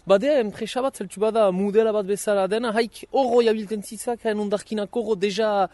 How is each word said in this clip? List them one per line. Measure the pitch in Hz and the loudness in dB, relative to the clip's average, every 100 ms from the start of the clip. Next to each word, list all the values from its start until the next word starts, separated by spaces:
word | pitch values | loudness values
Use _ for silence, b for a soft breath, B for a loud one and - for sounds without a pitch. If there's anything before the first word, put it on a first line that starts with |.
| - | 2
badea | 196 269 294 | 2 4 2
enpresa | 214 - 220 254 | 0 -4 -6 -4
bat, | 180 - | -4 -6
zeltsu | 196 - | -12 -2
bada | 220 220 208 | 0 4 2
modela | 185 202 202 220 | 2 2 2 2
bat | 214 | 0
bezala | 190 202 - 202 190 | -2 -4 0 0 0
dena, | 214 240 | -2 -2
haik | 208 233 - - | -2 -2 -6 -4
horro | 262 254 240 | 0 4 4
jabilten | 226 220 196 214 | 4 2 -2 -8
zitzak, | 196 208 - 208 | -8 -8 -6 -4
hain | 226 208 | -2 -2
hondarkinak | 202 196 - 214 208 | -2 -2 -4 -6 -4
horro | 240 214 | -4 -2
deja | 202 202 190 220 202 180 | -2 0 0 0 2 0